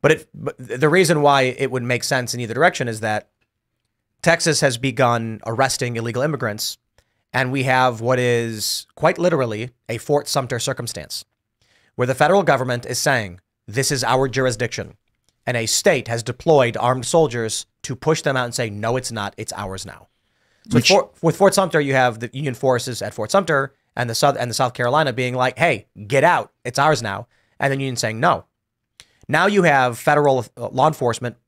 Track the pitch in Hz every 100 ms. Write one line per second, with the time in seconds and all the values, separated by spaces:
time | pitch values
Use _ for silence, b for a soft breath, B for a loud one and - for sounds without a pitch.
0 | 143 156 - - 135 - 123 123 147 180
1 | 165 156 143 139 127 - 131 127 120 127
2 | - 135 120 123 117 117 170 - 123 107
3 | 107 107 _ _ _ _ _ _ _ _
4 | _ _ 170 165 170 147 147 120 131 117
5 | 123 120 113 110 - 113 131 - 123 117
6 | 117 117 151 135 120 104 - - _ _
7 | _ _ _ 123 127 139 139 127 127 113
8 | 117 127 123 120 117 110 - - - -
9 | 156 - 175 160 120 107 123 _ - 113
10 | - 147 - 143 127 120 139 131 120 -
11 | - - - _ _ _ _ _ _ -
12 | 123 127 151 196 170 135 127 120 120 123
13 | 151 127 101 87 _ _ - 110 131 139
14 | 117 131 135 135 127 113 117 - - -
15 | _ _ _ _ - 123 113 - 202 147
16 | - 117 113 - 165 147 120 107 123 131
17 | 120 170 151 117 110 - - _ - 120
18 | 156 160 151 131 120 120 113 101 113 127
19 | 120 113 101 - 107 - 101 95 92 -
20 | - _ _ _ _ _ - - - 190
21 | - _ 165 160 196 196 185 156 139 135
22 | 127 110 117 127 143 123 131 123 127 117
23 | 101 - 107 196 165 143 135 _ _ -
24 | 120 113 143 135 120 110 127 - 120 147
25 | 147 117 123 127 127 - 165 110 _ -
26 | 104 135 156 156 104 _ 120 127 147 139
27 | 113 98 117 _ _ _ 139 135 135 120
28 | 113 110 165 101 - _ _ _ _ -
29 | b b - 151 190 202 175 139 127 117
30 | - 151 147 131 113 - 113 127 151 151
31 | 120 113 120 -